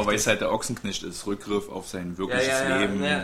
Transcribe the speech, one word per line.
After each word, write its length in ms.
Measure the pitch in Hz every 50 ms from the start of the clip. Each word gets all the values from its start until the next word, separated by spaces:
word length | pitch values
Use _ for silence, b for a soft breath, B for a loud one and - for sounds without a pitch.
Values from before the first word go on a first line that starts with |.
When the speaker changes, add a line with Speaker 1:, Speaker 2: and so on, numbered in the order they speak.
Speaker 1:
Ochsenknecht 60 | 107 104
Speaker 2:
weil 80 | 104
es 60 | 104
Speaker 1:
ist. 60 | - 117
Speaker 2:
halt 140 | 107 -
der 100 | - -
Ochsenknecht 520 | 101 113 - - 120 - - 101 95 - -
ist. 240 | 90 87 - - 101
Rückgriff 420 | 101 98 - 101 104 101 101 -
auf 180 | - 95 92 -
sein 300 | - 92 87 87 87 87
wirkliches 300 | 95 - 123 123 131 131
Speaker 3:
Ja, 160 | 135 131 135
ja, 60 | 135
ja, 80 | 131 131
Speaker 2:
Leben, 220 | 101 98 98 98 139
Speaker 3:
ja, 200 | 147 147 -